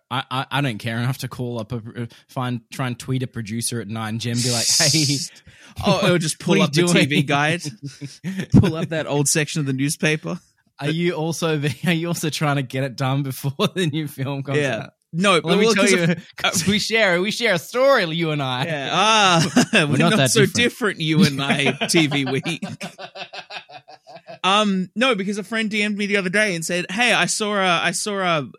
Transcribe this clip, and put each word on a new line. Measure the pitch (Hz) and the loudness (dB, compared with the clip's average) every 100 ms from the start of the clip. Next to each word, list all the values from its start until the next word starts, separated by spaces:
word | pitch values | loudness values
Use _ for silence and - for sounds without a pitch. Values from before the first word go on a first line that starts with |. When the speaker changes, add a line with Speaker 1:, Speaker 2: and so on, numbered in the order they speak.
| _ | _
Speaker 1:
I, | 127 - | -8 -4
I, | 127 - | -6 -2
I | 131 | -2
don't | 139 104 | -2 -2
care | 117 113 | -6 -2
enough | 120 135 | -2 -4
to | 123 | -8
call | - 123 120 | -8 -8 -6
up | 104 | -6
a, | 120 | -8
uh, | 110 117 117 - _ | -8 -10 -10 -12 _
find, | - 123 120 - | -6 -4 -4 -6
try | - 131 | -6 -4
and | 120 | -4
tweet | - 131 | -4 -4
a | 123 | -4
producer | 117 101 117 - 120 | -8 -8 -6 -4 -6
at | 101 | -6
Nine | 113 110 113 | -6 -6 -4
Gem, | 117 120 | -4 -2
be | 120 | 0
like, | 117 110 | 0 0
Speaker 2:
<laughs> | - | 2
Speaker 1:
"Hey." | 156 156 139 139 - - - - - - | 4 2 2 0 -4 -12 -20 -20 -18 -4
Speaker 2:
Oh, | 202 185 196 | 0 2 4
or | 175 | 2
just | 160 - | 0 -4
Speaker 1:
<laughs> | |
"What | 170 | 0
Speaker 2:
pull | |
Speaker 1:
are | 196 | 2
you | 170 | 4
Speaker 2:
up | |
the | 147 175 | 2 4
T | 175 143 | 4 4
V | |
Speaker 1:
doing?" | 147 135 | 2 2
Speaker 2:
guide. | 143 151 170 151 113 139 - 143 | 2 2 0 -6 -12 -14 -12 -14
Speaker 1:
<laughs> | - 165 190 - - | -10 -8 -8 2 4
Speaker 2:
Pull | 196 160 | 4 0
up | 143 | -4
that | 160 135 | -4 -2
old | 143 143 | 0 2
section | 156 147 165 | 0 0 -2
of | 139 | -4
the | |
newspaper. | 131 143 - 160 156 165 175 - _ _ - | -2 -2 0 0 0 -4 -10 -12 _ _ -8
Speaker 1:
Are | 147 | -4
you | 160 175 | 0 0
also | 156 160 156 165 156 | 0 -4 -2 -2 0
be-, | 143 - | -2 -2
<laughs> | 165 | -2
are | |
you | 165 170 | -2 -2
also | 170 156 | -4 -4
trying | - 151 143 | -2 0 0
to | |
get | 127 131 | -2 -4
it | 135 113 | -4 -4
done | 135 135 | -2 0
before | 135 127 139 135 208 | -2 -4 -6 -2 -2
<laughs> | |
the | - 170 | 0 -2
new | 151 147 | -2 -6
film | - 131 139 | -6 -6 -6
comes | 139 139 | -4 -2
Speaker 2:
Yeah. | 139 110 | -2 -4
Speaker 1:
out? | - _ _ | -8 _ _
Speaker 2:
No, | 165 202 | -2 2
Speaker 1:
Let | 170 | 2
Speaker 2:
well, | 156 180 | 2 4
Speaker 1:
me | 220 | 4
tell | 202 | 4
Speaker 2:
'cause | 202 | 4
Speaker 1:
you, | 185 | 4
Speaker 2:
a | 165 170 | 2 0
Speaker 1:
<laughs> | - - | -6 -6
'cause | 185 185 165 | -2 0 0
we | 208 | 0
share, | - 226 202 175 | 0 2 4 2
we | 202 | 0
share | 208 233 175 | 0 0 0
a | |
story, | - 247 269 269 170 165 | 0 2 4 4 2 0
you | 165 | -2
and | 147 | 0
I. | 131 123 156 | -2 -2 -4
Speaker 2:
Yeah. | 151 131 | -4 -2
Ah, | 165 208 220 196 165 160 247 - | 2 4 4 6 4 4 2 2
<laughs> | |
we're | 214 147 | 2 2
Speaker 1:
We're | 135 | 4
not | 170 | 4
Speaker 2:
not | 208 | 4
Speaker 1:
that | 135 | 4
Speaker 2:
so | 220 | 4
Speaker 1:
different. | 196 226 | 4 4
Speaker 2:
different, | 240 - 214 - | 0 0 -4 -2
you | 156 156 151 | 0 4 4
and | 135 | 2
I, | 139 147 139 | 0 0 0
Speaker 1:
<laughs> | 131 - | 0 0
Speaker 2:
T | 175 151 | 2 2
V | 143 135 | 2 0
Week. | 131 - 131 190 - 185 - 190 190 185 196 - 196 - 147 - 151 - 160 - 165 | -2 -2 -6 -8 -10 -14 -14 -16 -14 -14 -14 -16 -16 -18 -20 -20 -20 -20 -20 -18 -4
Um, | 180 202 214 190 175 214 | 2 2 2 0 -2 0
no, | 262 208 | 0 0
because | 196 208 | -2 -6
a | |
friend | 202 226 220 | -4 -4 -2
D | 214 | -2
M'd | 208 202 | -2 -2
me | 202 | 0
the | 202 | 0
other | 185 | 0
day | 202 214 170 | 0 0 -2
and | 165 | -2
said, | 175 175 | -4 -2
"Hey, | 190 240 | 0 2
I | 170 170 | 2 2
saw | - 208 208 | -2 -2 0
a, | 185 165 | 2 2
I | 151 | 0
saw | 180 214 196 | -2 -4 -2
a | 185 160 127 | 0 0 -2